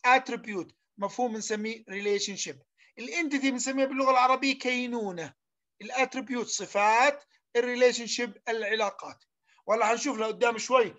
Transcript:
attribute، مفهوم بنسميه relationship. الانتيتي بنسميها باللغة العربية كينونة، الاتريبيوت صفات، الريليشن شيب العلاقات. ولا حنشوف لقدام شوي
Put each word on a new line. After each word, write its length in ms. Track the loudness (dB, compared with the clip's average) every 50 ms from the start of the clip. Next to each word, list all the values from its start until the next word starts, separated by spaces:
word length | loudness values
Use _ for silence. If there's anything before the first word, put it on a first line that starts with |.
| 4
attribute، 640 | 4 4 4 4 0 -8 -8 -8 -8 -8 -8 -8 -10 _ _ _ _ _ -6
مفهوم 340 | -6 -6 -4 -2 -4 -4 -4
بنسميه 520 | -4 -6 -6 -6 -4 -4 -6 -8 -10 -12
relationship. 720 | -12 -10 -6 -2 -2 0 0 -2 -4 -6 -8 -8 -10 -10 -14 _ _ _ _ _ _ _ -14
الانتيتي 520 | -12 -8 -4 -4 -4 -2 -2 0 0 0
بنسميها 360 | -2 -2 -2 -2 0 0 0
باللغة 240 | 0 0 0 2 4
العربية 480 | 6 6 6 4 4 2 2 -2 -2 -2
كينونة، 760 | -2 -2 -2 -2 -2 -4 -4 -4 -4 -6 -6 -8 -10 -12 -12 _ _ _ _ _ _ _ _ -18 -14
الاتريبيوت 640 | -6 -2 -2 -2 0 -2 -6 -8 -6 -4 -4 -4
صفات، 800 | -4 -6 -8 -6 -4 0 2 4 4 6 6 4 4 2 0 -6 _ _ _ _ _ -2
الريليشن 500 | 0 0 0 2 4 4 4 4 2 -4
شيب 360 | -6 -4 -4 -4 -6 -6 -10 -6 -4
العلاقات. 760 | -4 -2 -2 -2 0 0 0 0 -2 -6 -12 -14 -16 _ _ _ _ _ _ _ _ _ -2
ولا 200 | 0 2 2 4
حنشوف 320 | 2 2 0 0 -2 -2 -2
لقدام 400 | -2 -4 -2 0 0 0 0 0
شوي 360 | -2 2 4 4 4 4 -2